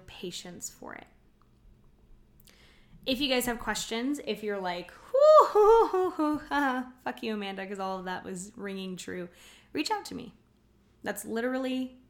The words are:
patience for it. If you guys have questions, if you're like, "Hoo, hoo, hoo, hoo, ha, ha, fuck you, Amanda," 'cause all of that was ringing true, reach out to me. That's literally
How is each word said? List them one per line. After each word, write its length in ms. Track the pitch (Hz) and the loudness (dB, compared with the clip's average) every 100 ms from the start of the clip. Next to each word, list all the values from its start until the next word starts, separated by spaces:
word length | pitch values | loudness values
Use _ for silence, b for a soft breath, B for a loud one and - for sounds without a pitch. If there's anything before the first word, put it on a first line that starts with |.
| - | -14
patience 640 | - 180 175 180 170 - | -14 -12 -12 -14 -14 -14
for 260 | - - - | -14 -16 -16
it. 100 | - _ _ _ - _ - - - - - - - - - B B B B B - | -18 _ _ _ -20 _ -20 -20 -20 -20 -20 -20 -20 -20 -20 B B B B B -4
If 140 | 262 | -2
you 80 | 285 | 0
guys 180 | 254 247 | 0 -2
have 140 | 226 | -4
questions, 600 | - 208 - 226 262 285 - | -4 -6 -4 -4 -4 -4 -6
if 160 | 208 | -6
you're 180 | 208 202 | -4 -4
like, 320 | 180 175 175 | -4 -6 -10
"Hoo, 540 | - - 539 605 622 - | -16 0 6 10 10 10
hoo, 400 | 415 415 453 359 | 8 8 8 6
hoo, 220 | 370 370 | 2 0
hoo, 260 | - 302 302 | 0 -2 -2
ha, 100 | - | -2
ha, 440 | 285 277 254 254 - | -2 0 -2 -6 -10
fuck 180 | 247 247 | -10 -8
you, 120 | 226 | -6
Amanda," 340 | 214 196 190 190 | -6 -6 -8 -10
'cause 120 | 196 | -8
all 200 | 190 190 | -6 -6
of 60 | 185 | -6
that 180 | 185 | -8
was 300 | 185 185 202 202 | -8 -10 -12 -12
ringing 400 | 196 196 185 180 | -10 -8 -8 -10
true, 320 | - 180 175 B B B B | -10 -10 -10 B B B B
reach 180 | 285 311 | -4 -2
out 140 | 415 - | -4 -6
to 100 | 262 | -12
me. 180 | 233 - _ _ _ _ _ _ | -14 -18 _ _ _ _ _ _
That's 220 | 208 202 214 | -10 -8 -6
literally 720 | 226 247 262 262 254 254 - | -4 -2 -2 -2 -4 -6 -10